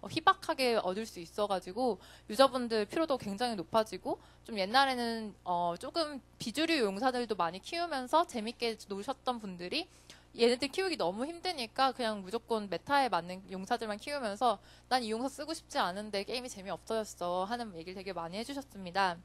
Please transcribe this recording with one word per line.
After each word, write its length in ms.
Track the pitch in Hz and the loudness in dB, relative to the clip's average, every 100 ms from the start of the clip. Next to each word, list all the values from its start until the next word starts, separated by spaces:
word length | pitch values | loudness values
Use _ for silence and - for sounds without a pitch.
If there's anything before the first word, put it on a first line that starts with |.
어, 80 | - | -4
희박하게 680 | - 311 381 - 311 254 226 | 4 4 4 0 2 4 4
얻을 280 | - 190 | 2 -2
수 160 | 220 - | -6 -8
있어가지고 760 | 170 - 208 190 180 185 254 190 - - - | -10 -2 0 0 -2 0 0 0 -6 -20 -8
유저분들 560 | 214 269 247 240 220 208 | 6 6 6 0 0 0
피로도 320 | - 320 254 | 0 2 0
굉장히 360 | 208 196 247 | -2 -4 -2
높아지고 640 | 214 160 226 220 185 254 330 - - | -2 0 2 2 -4 -4 -6 -6 -20
좀 140 | - 220 | -10 -2
옛날에는, 760 | 190 247 277 247 240 226 220 - | 4 6 6 2 -2 -2 -6 -10
어, 300 | - 175 175 170 | -2 0 0 -2
조금 440 | 262 339 302 277 - - | -4 -2 -2 -4 -14 -10
비주류 400 | - 220 320 330 | -6 -2 2 2
용사들도 560 | 214 190 262 247 240 | 2 2 2 2 -2
많이 260 | 202 170 185 | 0 0 -2
키우면서 680 | - 339 339 285 254 311 339 | -8 -4 -2 -4 2 4 4
재밌게 520 | 247 214 - 233 220 - | -2 -6 -2 -4 -4 -6
노셨던 520 | 196 202 262 - 240 | -6 -4 -4 -2 -2
분들이 500 | 214 180 175 254 339 - - - - - | -6 -8 -4 -4 -4 -12 -20 -20 -18 4
얘네들 300 | 233 247 277 | 6 6 0
키우기 280 | 277 381 285 | 0 0 2
너무 300 | 170 196 269 | 0 0 -4
힘드니까 680 | 339 370 320 226 - 269 | -4 -4 -4 -6 2 2
그냥 300 | - 233 214 | 2 -2 -2
무조건 480 | 180 226 - 226 202 | -4 -6 -2 -4 -2
메타에 400 | 170 - 277 254 | -6 2 4 4
맞는 420 | 180 170 185 196 | 2 -2 -10 -8
용사들만 460 | 190 190 240 226 208 | -10 -2 -2 -2 -6
키우면서 600 | - 285 233 202 247 202 - - - | -6 -4 -4 2 2 2 -4 -20 0
"난 140 | 254 | 0
이 80 | 226 | 2
용사 180 | 220 269 | -2 -2
쓰고 240 | - 294 | -6 -8
싶지 260 | 320 - 285 | -8 -4 0
않은데 460 | 196 185 214 202 | 0 0 -4 -4
게임이 240 | 202 254 247 | -2 -4 -6
재미없어졌어." 960 | 214 190 170 - 226 208 - 175 180 | -10 -8 -8 -2 -2 -2 -4 -2 0
하는 300 | 190 240 226 170 | -2 -4 -6 -8
얘기를 180 | 165 | -10
되게 200 | 190 185 | -10 -6
많이 240 | 175 165 190 | -6 -6 -6
해주셨습니다. 800 | 233 277 - 202 180 180 190 175 | -6 -8 -10 -12 -4 2 2 2